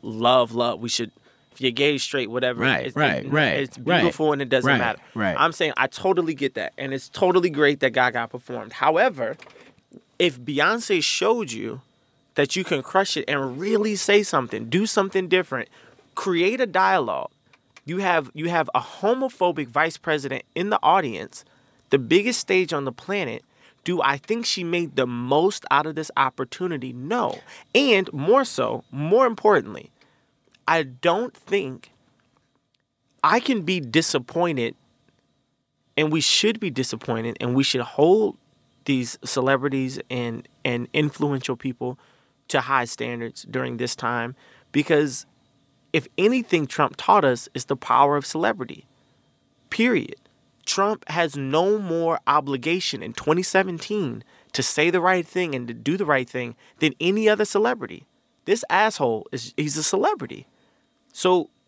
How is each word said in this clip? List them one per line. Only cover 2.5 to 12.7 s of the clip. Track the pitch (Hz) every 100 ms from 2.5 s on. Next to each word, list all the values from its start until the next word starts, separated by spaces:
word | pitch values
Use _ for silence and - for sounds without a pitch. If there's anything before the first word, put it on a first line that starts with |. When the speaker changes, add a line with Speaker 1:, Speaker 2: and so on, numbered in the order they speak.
| 120
Speaker 2:
Right, | 131 - 127
Speaker 1:
it's, | 139
Speaker 2:
right, | 143 69
Speaker 1:
it, | -
Speaker 2:
right, | 147 131 78
Speaker 1:
it's | 135 -
Speaker 2:
right, | 127 175
Speaker 1:
beautiful | 170 - 156
and | 143
it | 131
doesn't | 131 127
Speaker 2:
right, | 131
Speaker 1:
matter. | 120 - -
Speaker 2:
right. | 113 98 87
Speaker 1:
I'm | 160
saying | - 160 -
I | 135
totally | - 190 180 165
get | 147 135
that, | - 85 -
and | 139
it's | 135 -
totally | - 185 180 175
great | 143 147 143
that | 131
Gaga | 127 123 120 117
performed. | 123 - 123 107
However, | - 139 160 247 143 113 - - - - _ _ - _ -
if | 175 123
Beyonce | 123 143 160 233 226 185
showed | - - 208 240 156
you | 110 110 127 - _ _ _ _
that | - 143 185
you |
can | 180